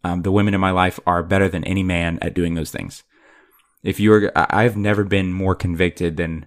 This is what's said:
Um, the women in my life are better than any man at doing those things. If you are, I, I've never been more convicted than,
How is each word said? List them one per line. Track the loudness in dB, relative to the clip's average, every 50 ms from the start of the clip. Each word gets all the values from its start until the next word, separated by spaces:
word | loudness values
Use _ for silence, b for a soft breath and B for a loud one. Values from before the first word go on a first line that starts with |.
| -4
Um, | -4 -4 -2
the | 0 2
women | 2 2 2 2 0
in | 0
my | 0 0
life | 2 2 0 0 -2 -4 -2
are | -2 0 0 0
better | 0 2 2 2 0
than | 0 -4 -4
any | -2 -2 -2 0
man | 0 0 0 -2 -2 -4 -4
at | -6 -4 -2
doing | -2 -2 -2 -2
those | -4 -6 -6
things. | -8 -10 -10 -10 -14 -16 _ b b b b b b b b b b b b b b b -6
If | -6 -2 2
you | 6 6 6
are, | 6 6 2 2
I, | 2 2 2 2 2 2
I've | 2 2
never | 0 0 0 2 0 0
been | 0 0 0 0 0 -2
more | -2 0 0 -2
convicted | 0 -2 -4 0 0 0 -2 0 -2 -4 -4 -2
than, | -4 -4 -4 -6 -8 -12